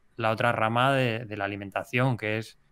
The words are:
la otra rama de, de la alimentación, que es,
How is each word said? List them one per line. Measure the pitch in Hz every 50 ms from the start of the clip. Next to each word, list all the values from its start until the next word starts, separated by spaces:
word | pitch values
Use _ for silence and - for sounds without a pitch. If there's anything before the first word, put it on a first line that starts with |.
| _ _ _
la | - 113 110
otra | 110 107 - 120 117
rama | 110 110 110 113 120 127 135 139
de, | 131 131 120 110 113 -
de | 104 107
la | 104 98
alimentación, | 98 104 101 101 98 95 101 - - - 123 127 135 123
que | 101 107 107 107 110
es, | 110 - - _ _ _